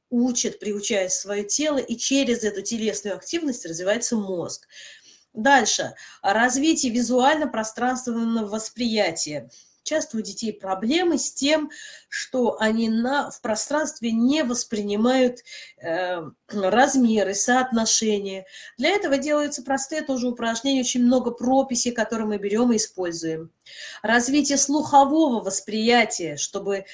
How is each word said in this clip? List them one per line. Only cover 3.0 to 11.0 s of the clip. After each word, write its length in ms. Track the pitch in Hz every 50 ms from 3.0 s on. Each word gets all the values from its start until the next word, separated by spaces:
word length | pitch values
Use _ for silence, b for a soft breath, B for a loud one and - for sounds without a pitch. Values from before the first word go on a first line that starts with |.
| - 202 185
активность 500 | 185 - - 330 339 320 277 240 - -
развивается 500 | 165 165 165 180 196 214 240 233 - 240
мозг. 520 | 214 202 190 185 170 156 - - - _ _ B B B B B B B B B B B B -
Дальше. 600 | 220 214 277 277 254 214 - - - 156 - - B B B B B B
Развитие 680 | 196 202 220 240 254 240 269 285 320 320 320 277 247 214
визуально-пространственного 1500 | 247 233 220 254 247 254 277 311 302 302 247 - 226 214 - - - 247 254 254 240 - 240 226 233 233 226 226 226 214 196
восприятия. 1000 | 208 220 - - - 226 247 226 220 214 196 170 165 - - 151 147 139 - - b b b b b b b
Часто 300 | - 294 311 302 - -
у 40 | 220
детей 320 | 190 190 196 - 233 214 208
проблемы 640 | - - 190 190 190 - 226 311 349